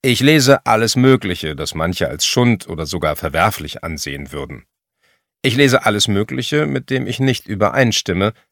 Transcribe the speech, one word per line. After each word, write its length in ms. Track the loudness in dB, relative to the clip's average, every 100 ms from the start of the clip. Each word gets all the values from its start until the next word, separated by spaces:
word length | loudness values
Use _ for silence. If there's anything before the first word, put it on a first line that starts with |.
Ich 180 | 0 2
lese 460 | 4 4 6 4 4
alles 320 | 0 2 4
Mögliche, 580 | 6 4 2 -4 -6 -6
das 180 | -8
manche 360 | -4 -4 -2 -4
als 160 | -2 -2
Schund 420 | 2 2 0 -4
oder 180 | -8 -6
sogar 300 | -4 -4 -2
verwerflich 680 | -4 0 0 0 -10 -10
ansehen 500 | -10 -8 -10 -10 -10
würden. 320 | -10 -10 -14 _ _ _ _ _ _ _ _
Ich 140 | -2 4
lese 300 | 4 4 2
alles 240 | 0 2
Mögliche, 560 | 0 -2 -6 -4 -2 -2
mit 240 | -4 -4
dem 180 | -6 -4
ich 120 | -2
nicht 280 | 0 -2 -4
übereinstimme, 880 | -2 0 2 0 0 -2 -2 -2 -4 _